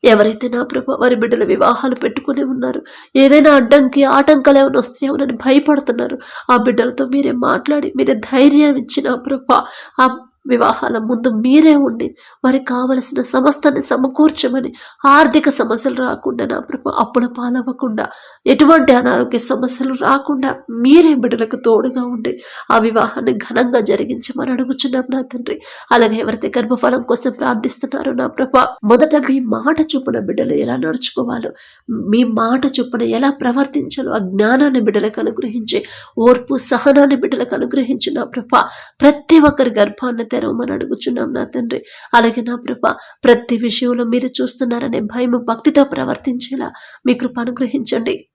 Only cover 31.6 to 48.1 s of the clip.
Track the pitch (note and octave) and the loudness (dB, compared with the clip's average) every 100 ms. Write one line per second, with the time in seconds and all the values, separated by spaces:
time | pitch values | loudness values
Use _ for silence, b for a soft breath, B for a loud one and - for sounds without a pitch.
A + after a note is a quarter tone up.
31.6 | b b - G#3+ F#3+ A3 B3+ A3 A3+ B3+ | b b -10 -8 -2 0 2 0 -2 0
32.6 | C#4 C#4 A#3+ A#3 A3+ A3+ C#4 C#4 C4 B3 | -2 -4 -6 -4 -2 -2 -2 -2 -4 -2
33.6 | C#4 D4+ - - C4 A3 F#3+ F#3+ G#3+ B3+ | -2 -4 -6 -8 -6 -4 -4 -2 0 2
34.6 | C#4+ C4 G#3+ G#3 G#3+ G#3+ E4 - B3 A3+ | 2 0 0 -2 -2 -4 -6 -6 -8 -8
35.6 | A3 - - B B - A#3 B3 B3 C4+ | -6 -6 -6 B B 2 4 4 2 -4
36.6 | - B3 C#4+ C#4 C#4 C4+ - C4 B3 - | -2 0 4 4 4 2 -2 -4 -4 -4
37.6 | B3+ C#4 A#3+ C4 - D4 A#3+ - A3+ B3 | -4 -2 -2 -4 -4 -6 -6 -8 0 0
38.6 | - B B _ C#4 D4 - D#4+ D4 C#4+ | 0 B B _ 2 2 4 6 6 2
39.6 | B3 G#3+ G#3 G#3 B3+ A#3 A3+ B3 - A#3 | 0 2 0 -2 -8 -6 -6 -4 -4 -6
40.6 | A#3+ - - - - A#3+ A2+ C3 - B2 | -6 -6 -6 -6 -4 -4 -4 -6 -6 -6
41.6 | A#2 A#2+ - B B A#3+ A3+ A#3 A#3 A#3+ | -6 -6 -10 B B 2 2 -2 -6 -8
42.6 | B3 B3 A#3 - B B B3+ A#3+ A#3+ A#3 | -8 -4 -4 -4 B B 2 2 2 -2
43.6 | A#3 A3 B3 B3 A#3 A#3+ B3 B3+ B3+ - | -2 -2 -2 -2 0 -2 -2 -4 -6 -4
44.6 | B3+ A#3+ - A#3 G#3 A#3+ B3 A#3+ A#3+ A3+ | -4 -4 -4 -4 -6 -4 -2 -2 -2 -2
45.6 | - D4 C#4 - B3+ - - B3 - C4+ | 2 4 2 0 -6 -6 -6 -6 -6 -8
46.6 | A#3 - B B B3+ A#3+ B3 - A#3 B3 | -10 -12 B B -2 -2 -2 -6 -8 -6
47.6 | B3+ C4+ G#3+ - A3+ | -4 -4 -4 -4 -4